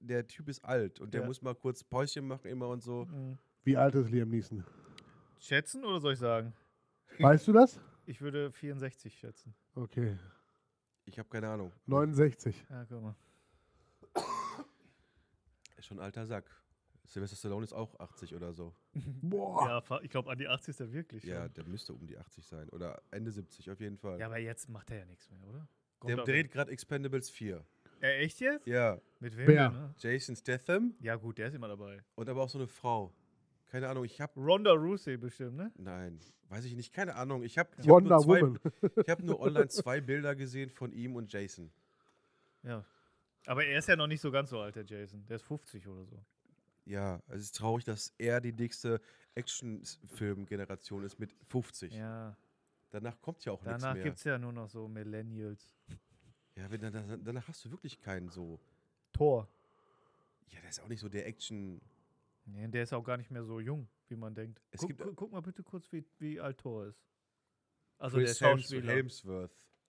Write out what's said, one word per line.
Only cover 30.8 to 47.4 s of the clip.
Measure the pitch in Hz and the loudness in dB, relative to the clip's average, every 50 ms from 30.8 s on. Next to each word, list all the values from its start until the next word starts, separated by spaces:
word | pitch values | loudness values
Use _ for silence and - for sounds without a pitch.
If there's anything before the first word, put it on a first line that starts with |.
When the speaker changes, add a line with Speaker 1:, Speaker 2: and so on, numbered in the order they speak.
| 233 247 - - | 2 0 -2 -4
Speaker 2:
Ja, | 123 113 117 | -6 -6 -6
gut, | 113 107 117 110 107 | -6 -6 -8 -8 -6
der | 107 123 | -6 -6
ist | 151 | -8
immer | 131 117 107 | -8 -10 -10
dabei. | 101 101 101 101 101 98 - _ _ | -10 -10 -12 -14 -14 -16 -20 _ _
Speaker 1:
Und | - 113 131 | -10 -8 -4
aber | 127 131 | -2 -2
auch | 131 123 | -4 -4
so | 135 139 | -4 -6
eine | 127 120 | -8 -8
Frau. | - - - 123 117 110 98 87 - _ _ _ _ _ _ _ _ _ _ | -8 -6 -2 -2 0 -2 -2 -6 -10 _ _ _ _ _ _ _ _ _ _
Keine | _ - 127 131 131 | _ -8 -6 -4 -4
Ahnung, | 135 131 123 | -4 -4 -6
ich | 113 - - | -6 -8 -8
hab | 147 - - | -10 -10 -8
Speaker 2:
Ronda | 135 135 156 185 202 214 202 | 0 4 6 6 8 10 8
Rousey | 170 156 156 175 202 190 - 151 131 | 8 8 6 2 -2 -2 -4 -6 -6
bestimmt, | 117 120 120 - - 131 120 123 | -6 -6 -8 -8 -8 -10 -10 -8
ne? | 151 190 226 - | -8 -10 -10 -10
Speaker 1:
Nein, | - 92 95 90 92 90 90 82 80 82 - - _ _ - | -12 -12 -10 -8 -8 -8 -10 -12 -14 -18 -20 -20 _ _ -14
weiß | 95 110 123 | -12 -10 -8
ich | 123 120 | -8 -8
nicht, | 120 117 - | -10 -10 -8
keine | - 185 202 175 - | -6 -6 -6 -4 -4
Ahnung. | 120 127 135 139 127 120 | -4 -4 -4 -4 -6 -6
Ich | 113 - 160 | -2 0 0
hab, | 165 - - - | 0 0 -2 8
ich | 123 | 12
hab | 160 | 12
Speaker 3:
Wonder | 175 180 190 196 170 | 12 12 12 12 12
Speaker 1:
nur | 156 147 | 12 12
zwei, | 151 185 180 | 12 10 10
Speaker 3:
Woman. | 160 131 123 - - 156 - - | 10 8 6 2 -2 -4 -2 0
<laughs> | - 185 - | 0 2 4
Speaker 1:
ich | 220 - - | 4 4 4
hab | 170 - | 2 0
nur | 175 170 196 - | 0 0 0 2
online | 131 139 151 147 143 135 | 2 4 6 4 4 4
zwei | - 147 139 123 131 147 | 2 -2 -2 0 -2 -2
Bilder | 139 123 139 147 143 143 143 | -2 -2 -2 -2 -2 -2 -4
gesehen | 135 135 127 123 135 135 127 | -4 -6 -6 -6 -6 -8 -8
von | - - 127 120 | -8 -10 -10 -8
ihm | - 113 120 131 123 | -6 -6 -6 -6 -6
und | 120 113 101 | -8 -8 -8
Jason. | 107 101 101 92 - 92 85 78 - _ _ _ _ _ _ _ _ _ _ _ _ _ _ _ _ _ | -6 -8 -8 -8 -10 -14 -16 -18 -20 _ _ _ _ _ _ _ _ _ _ _ _ _ _ _ _ _
Speaker 2:
Ja. | - 123 120 110 101 - _ _ _ _ _ _ _ _ _ _ - | -12 -10 -10 -10 -12 -14 _ _ _ _ _ _ _ _ _ _ -8
Aber | - 127 135 151 | -4 -2 0 0
er | 143 139 151 | 0 0 2
ist | 160 - | 4 4
ja | 180 | 4
noch | 160 151 151 | 4 4 0
nicht | 156 151 | -2 -2
so | - 143 | -2 0
ganz | 127 139 143 123 | 0 0 0 -2
so | 123 110 | -4 -6
alt, | 104 104 104 | -6 -6 -8
der | 113 104 | -10 -12
Jason. | 101 104 101 104 98 104 104 101 | -12 -10 -12 -12 -12 -14 -16 -12
Der | 110 113 | -10 -10
ist | 113 - | -10 -8
fünfzig | - 151 147 - - - 101 90 | -8 -10 -10 -10 -14 -18 -16 -16
oder | 98 95 92 92 | -14 -14 -14 -16
so. | - - 95 101 _ _ _ _ _ _ _ _ _ _ _ - | -16 -18 -20 -20 _ _ _ _ _ _ _ _ _ _ _ -12
Speaker 1:
Ja, | - 98 98 98 98 90 85 - - | -8 -6 -4 -4 -4 -4 -6 -10 -12
es | - 98 | -12 -10